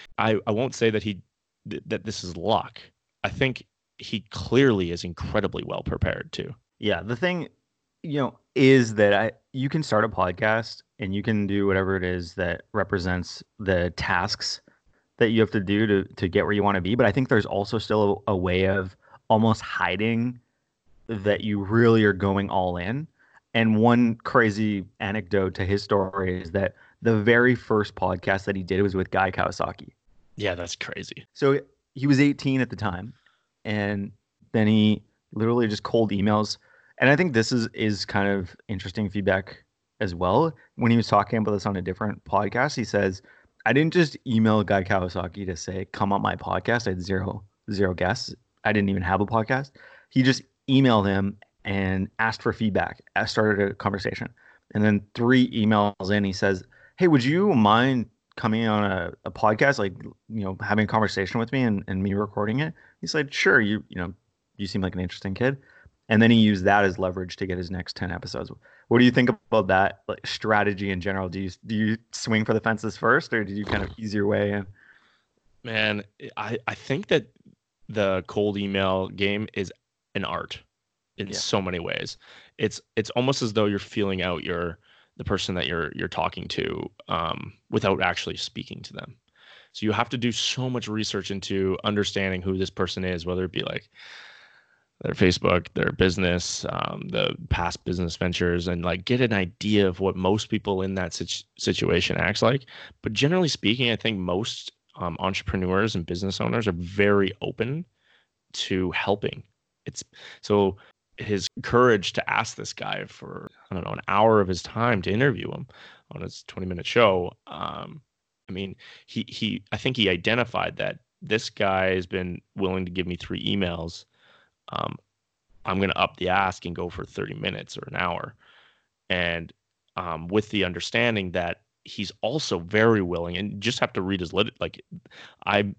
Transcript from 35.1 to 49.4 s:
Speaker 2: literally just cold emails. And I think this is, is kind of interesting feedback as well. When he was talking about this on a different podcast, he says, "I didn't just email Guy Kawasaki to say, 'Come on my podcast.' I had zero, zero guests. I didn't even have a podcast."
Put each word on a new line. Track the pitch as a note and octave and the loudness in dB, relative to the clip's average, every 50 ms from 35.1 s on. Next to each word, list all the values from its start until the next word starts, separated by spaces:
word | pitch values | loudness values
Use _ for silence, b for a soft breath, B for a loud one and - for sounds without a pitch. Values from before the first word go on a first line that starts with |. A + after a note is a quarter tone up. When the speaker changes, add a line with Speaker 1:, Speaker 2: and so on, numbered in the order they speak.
| _ _ _ - - | _ _ _ -10 -4
Speaker 2:
literally | G#2 A2 A2+ A#2+ B2 A#2 | -2 0 2 2 2 2
just | G#2+ G#2 - - | 0 0 -4 -4
cold | - - A#2 A2 G2+ | 0 2 2 2 2
emails. | G2+ F#2+ G2 G#2+ G#2+ G#2+ G#2+ - - - b b b b b b b b | 0 0 2 4 4 2 2 -2 -6 -10 b b b b b b b b
And | C3 C3 | 4 4
I | D3 | 4
think | D#3 F#3 F3 B2 | 4 4 2 2
this | A2+ A2 - | 2 2 2
is, | B2+ A#2+ A2+ - - | 0 -2 -2 -2 -4
is | - A2 G#2+ G#2 F#2 - | -2 -2 0 0 -2 -4
kind | - - G2+ G2 G2+ | -4 -2 0 2 2
of | G2 G2 F#2 - - - _ | 0 0 -2 -6 -10 -14 _
interesting | - G2+ F#2 - G2 F2 A2 G#2+ F#2+ | -8 -8 -8 -8 -8 -6 -4 -4 -4
feedback | - G#2 F#2+ F#2+ F#2+ F#2+ F#2+ - - - _ _ _ _ _ _ _ - | -2 -2 0 2 2 2 0 -4 -14 -20 _ _ _ _ _ _ _ -6
as | G#2+ F#2 F2 | -6 -6 -4
well. | E2+ F2+ F2+ G2+ B2+ E3 D#3+ D#3 b b b b | -2 0 2 4 4 4 2 -2 b b b b
When | - A#2+ A2+ | 0 2 4
he | A#2 | 4
was | A#2 G#2+ | 4 4
talking | - - G#2 G#2 - B2 A2 | 4 2 2 2 2 0 -2
about | G#2+ G#2+ | 0 0
this | G#2 G2 - | -2 -2 -2
on | G#2+ G2 | -2 -2
a | F#2 | -2
different | F2+ A#2 A2+ - A2 G#2 - - - | -4 -4 -4 -4 -4 -6 -6 -6 -6
podcast, | - G2+ G2 G#2 G2 G2 A#2+ C3 D3+ - | -2 0 0 0 0 0 0 -2 0 -2
he | C3 A2 | -4 -4
says, | - - G2+ G2 F#2+ F#2+ - _ b b b b b b _ - | 0 0 2 2 2 0 -4 _ b b b b b b _ 0
"I | A2 A#2 | 2 4
didn't | C#3+ D#3+ E3 D3+ | 4 4 4 4
just | F3+ E3 C#3+ - - - | 4 2 2 0 -8 -4
email | C3 A2+ A2 A2 A2 G#2+ G#2+ G2+ | 0 2 4 6 6 4 4 4
Guy | F#2 G2+ G2 F#2 | 4 2 2 2
Kawasaki | F#2+ G#2+ F#2+ F2+ F2 - F2+ F#2 F2 - G2+ G2 | 2 0 0 0 -2 -4 -4 -6 -6 -6 -8 -8
to | F#2 F2 | -8 -8
say, | - - - F#2 F#2+ F#2+ - | -8 -8 -8 -8 -8 -8 -8
'Come | - - G#2 G2+ G2 | -4 -2 0 0 0
on | G2+ | 0
my | G#2 G2+ F#2 | 0 -2 -2
podcast.' | - - F#2 F#2 F#2 - - A#2 A#2+ G#2+ | -4 -4 -4 -4 -2 0 0 0 0 0
I | G2+ | -2
had | F#2 F2+ | -4 -4
zero, | F2+ F#2 F#2+ F#2 F#2+ F#2+ - A2 - - _ _ _ - | -4 -4 -2 -2 -2 -4 -6 -8 -12 -18 _ _ _ -6
zero | G#2 F#2+ G2+ F#2 F#2 | -2 0 0 0 0
guests. | E2 F2 F2+ A2+ - - - - - _ _ _ _ - | 0 0 0 -2 -2 -6 -12 -14 -16 _ _ _ _ 0
I | A2 | 0
didn't | G#2 G#2 G2+ G2 | 2 2 2 2
even | G2 G2 F2+ | 0 0 0
have | F2+ F#2+ F#2+ | 0 2 2
a | G#2 | 2
podcast." | G2+ A2+ A2+ | 2 0 0